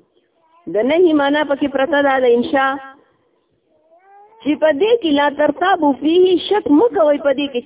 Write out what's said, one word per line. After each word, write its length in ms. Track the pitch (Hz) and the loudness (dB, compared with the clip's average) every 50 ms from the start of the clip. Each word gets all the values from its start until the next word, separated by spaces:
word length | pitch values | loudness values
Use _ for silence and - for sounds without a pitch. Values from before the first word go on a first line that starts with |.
| _ _ _ _ _ _ _ _ _ _ _ _ - | _ _ _ _ _ _ _ _ _ _ _ _ -12
د 100 | - 170 | -6 -4
نهي 360 | 208 233 262 311 339 370 330 | -2 -2 0 2 2 2 2
معنا 320 | 311 294 277 277 285 302 302 | 2 2 0 0 0 -2 -2
پکې 240 | 285 277 285 294 269 | -2 -4 -4 -4 -4
پرته 340 | 277 262 269 - 285 285 | -2 -2 -2 0 0 0
ده 180 | 277 277 269 269 | 0 0 0 0
د 40 | 254 | 2
انشاء، 480 | 247 240 240 233 - - 269 269 269 269 277 269 269 269 _ _ _ _ _ _ _ _ _ _ _ _ _ _ _ _ _ _ _ 330 349 381 392 392 403 415 427 440 453 | 2 2 0 0 -2 -2 -2 -2 -2 -4 -6 -12 -18 -20 _ _ _ _ _ _ _ _ _ _ _ _ _ _ _ _ _ _ _ _ _ _ _ -20 -20 -20 _ _ _
چې 100 | 453 277 302 240 | -6 -4 -2 0
په 100 | 302 311 | 0 0
دې 200 | 302 269 392 440 480 466 | 0 2 0 2 0 0
کې 80 | 349 320 | 0 0
لا 180 | 285 285 285 294 | 0 0 0 0
ترتابو 640 | 285 294 302 294 294 - 349 381 392 359 302 285 | 0 0 -2 -2 0 0 0 0 0 0 0 0
فیه، 440 | 262 - 277 311 330 359 370 370 359 320 | 0 0 0 0 2 2 2 2 2 0
شک 320 | - - 392 427 - - | -2 -2 -2 -2 0 2
مه 180 | 294 302 453 480 | 2 4 4 2
کوئ 300 | 285 392 320 294 294 285 | 2 2 2 2 2 0
په 140 | 311 285 | 0 -2
دې 140 | 262 254 285 269 | -2 -2 -4 -6
کې 120 | 262 247 240 | -6 -8 -8